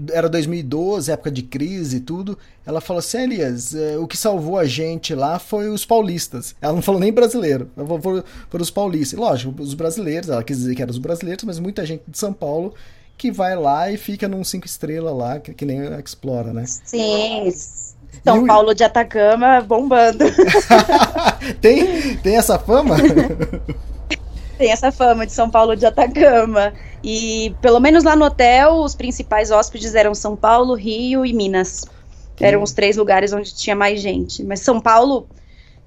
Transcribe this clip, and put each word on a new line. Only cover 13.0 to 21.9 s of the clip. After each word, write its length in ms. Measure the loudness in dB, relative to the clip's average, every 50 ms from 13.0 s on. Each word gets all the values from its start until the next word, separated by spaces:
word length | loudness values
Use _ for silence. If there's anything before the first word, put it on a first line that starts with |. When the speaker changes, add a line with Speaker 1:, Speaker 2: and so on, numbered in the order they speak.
| _ -20 _
Speaker 1:
que 140 | -8 -6 -6
vai 240 | -4 -2 -2 -2 -2
lá 360 | -2 0 0 0 0 -2 -4
e 40 | -6
fica 300 | -6 -8 -10 -8 -6 -6 -6
num 140 | -6 -6
cinco 240 | -8 -8 -8 -10 -10
estrelas 500 | -12 -12 -10 -10 -8 -6 -6 -6 -6 -4
lá, 220 | -4 -6 -6 -6 -8
que, 160 | -12 -16 -12
que 100 | -8 -6
nem 160 | -6 -6 -6 -8 -8 -10 -12 -14
Explora, 480 | -16 -18 -12 -8 -6 -6 -6 -6 -8
né? 160 | -8 -8 -8 -10 -12 -14
Speaker 2:
Sim. 680 | -12 -8 -6 -4 -2 -2 -2 -2 -2 -4 -6 -4 -4 -4 -4 -6 -10 -16 -16 -16 -18 -18 -20 -20 -20 -20 -20 0 2
São 120 | 4 4
Speaker 1:
E 20 | 6
o 60 | 6
Speaker 2:
Paulo 280 | 6 6 6 6 4 4
de 100 | 2 2
Atacama 760 | 2 2 0 -2 0 0 2 4 4 4 4 6 6 4 4
bombando. 640 | 4 2 0 0 2 2 4 6 6 4 4 4 2
<laughs> 80 | 4 6 4 4 6 4 2 6 6
Speaker 1:
<laughs> 920 | 6 6 6 4 4 4 4 2 2 0 0 0 -2 -2 -6 -8 -2 4
Tem, 560 | 4 6 6 6 4 2